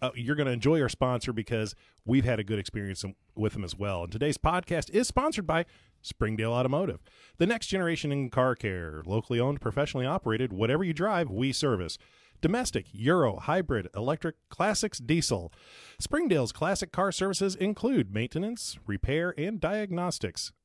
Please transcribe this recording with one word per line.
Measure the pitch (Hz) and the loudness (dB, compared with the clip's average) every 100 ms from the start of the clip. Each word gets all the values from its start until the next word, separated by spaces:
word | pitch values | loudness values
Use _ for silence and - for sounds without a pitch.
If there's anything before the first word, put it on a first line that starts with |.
uh, | 127 120 | -4 -2
you're | 120 147 | 0 2
gonna | 135 | 2
enjoy | 117 135 160 | 2 4 4
our | 123 | 2
sponsor | - 127 123 - | 2 0 2 -2
because | 113 107 113 107 107 _ _ 107 | -4 -2 -2 -2 -6 _ _ 2
we've | 131 120 | 4 4
had | 110 | 2
a | |
good | 101 107 | 0 -2
experience | - 107 101 95 95 - _ - | -2 -6 -6 -6 -8 -10 _ -2
with | 107 | -2
them | 107 90 | -2 -6
as | 95 | -4
well. | 101 90 | -2 -2
And | 87 | -4
today's | 110 147 - | -2 -2 2
podcast | 160 180 - 170 - | 0 0 0 -2 2
is | 233 254 | 0 2
sponsored | - 302 - 165 | 0 0 0 0
by | 160 175 - _ _ | 0 -2 -8 _ _
Springdale | - - 107 107 113 | -16 -4 -2 0 0
Automotive, | 120 127 151 185 - - - - - | 2 2 0 -2 -4 -12 -20 -20 0
the | 180 | 0
next | 226 - | 0 -2
generation | 190 170 160 147 | 0 0 0 0
in | 143 127 | -2 0
car | 131 127 120 | 2 2 2
care, | 107 90 82 76 80 | -2 -4 -6 -8 -2
locally | 110 - 120 | -2 0 2
owned, | 131 143 | 2 0
professionally | 110 143 147 135 127 | -2 0 -2 0 -2
operated. | 185 113 113 127 | 0 0 0 0
Whatever | 95 113 151 185 | 0 2 2 0
you | |
drive, | 151 202 185 139 | 0 0 2 0
we | 95 135 | 0 0
service. | - 147 98 82 - - _ _ - | 2 2 2 -2 -8 -14 _ _ -2
Domestic, | 165 233 247 107 - | 0 2 0 -4 -6
Euro, | 101 123 180 123 92 | -2 4 4 4 2
hybrid, | - 180 160 117 87 101 | 0 0 0 -2 -2 -4
electric, | 123 156 165 - _ | -2 -2 -4 -6 _
classics, | - 196 - 214 - | 0 0 2 -2 -4
diesel. | 120 165 - 98 85 - - - - - | 0 2 2 0 -2 -12 -20 -20 -18 -10
Springdale's | - 294 320 156 117 | -2 0 4 4 2
classic | - 165 190 185 | 0 -2 0 -2
car | - 196 | 0 0
services | - 190 180 196 190 | 0 0 2 0 0
include | 196 202 240 233 98 | -2 0 2 2 2
maintenance, | 104 123 160 208 240 - - - | -2 -2 -4 -4 -6 -8 -8 -6
repair, | 101 - 151 175 175 | -2 0 0 0 -2
and | 180 214 | -4 -2
diagnostics. | 165 214 202 170 180 - 95 - - - | -2 -2 -2 -2 -2 -2 -6 -6 -10 -12